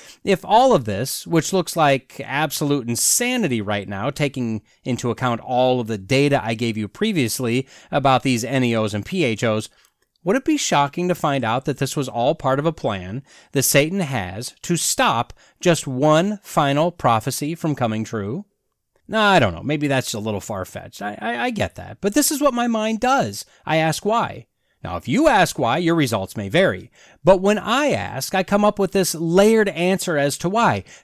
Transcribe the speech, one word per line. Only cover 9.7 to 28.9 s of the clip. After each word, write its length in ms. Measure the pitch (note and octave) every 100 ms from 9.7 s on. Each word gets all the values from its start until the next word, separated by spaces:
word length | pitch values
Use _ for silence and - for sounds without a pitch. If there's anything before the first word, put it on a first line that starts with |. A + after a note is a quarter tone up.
| _ _ _ _ _
would 120 | E3 A#3+
it 80 |
be 120 | C#4 D4+
shocking 520 | - D#3 C#3+ - F3+
to 60 |
find 300 | E3+ D#3 C#3
out 220 | A2 A#2+ -
that 120 | C3+
this 180 | C3+ -
was 120 | B2+
all 260 | A#2 B2
part 240 | E3 C#3 C3+
of 80 | D#3
a 60 |
plan 500 | D#3+ B2+ G2 F2+ A2+ - - _
that 100 | C#3
Satan 380 | B2 C#3+ D3+ G3
has 540 | D#3 C3 F2+ F#2 B2+ -
to 140 | - E3+
stop 560 | - - B3 A#2+ A#2+ - _ _
just 260 | F3 E3 -
one 540 | B2+ D3+ D#3 F#3+ G#3
final 480 | - - C#3+ C#3+ E3+
prophecy 640 | - C3 A2+ C#3 - D3
from 200 | E3+ E3
coming 280 | C#3 A#2+ A2
true? 420 | A2 A2+ G2+ D3 - _ _ _ _ _ -
Nah, 240 | A3 G#3
I 80 | F#3+
don't 160 | A2
know. 80 | E2
Maybe 260 | B2+ D3+ D3
that's 260 | C3+ -
a 60 | A2+
little 200 | G#2+ G#2
far-fetched. 600 | - G2+ F#2 - - -
I, 160 | G#3 -
I, 240 | A3 A#3+
I 60 | B3
get 260 | A3+ G2+ -
that. 220 | F#2 -
But 140 | G3
this 160 | B3 C#4+
is 100 | D4
what 140 | D4
my 120 | A#3+ A#3+
mind 340 | A3+ G#3+ A3
does. 440 | B3 C4+ C3 G2+ - _
I 120 | - D#3+
ask 280 | D#3+ D3+
why. 420 | G3+ A3+ F3+ - - _ _ _
Now, 140 | F#2 F2
if 100 | -
you 220 | E3+ D#4
ask 300 | A3+ E3 -
why, 180 | A#2+ C#3
your 180 | E3+
results 440 | E3+ C3+ G#2+ F#2+ -
may 100 | G2
vary. 420 | A2+ F#3 F#2 - _ - _
But 200 | D#3+ F#3+
when 160 | F#3+ G#3
I 320 | G3 A#3+ D4
ask, 440 | C3+ G2 B2+ -
I 80 | F#3+
come 220 | F#3 G3+
up 140 | G#3 G#3
with 140 | G3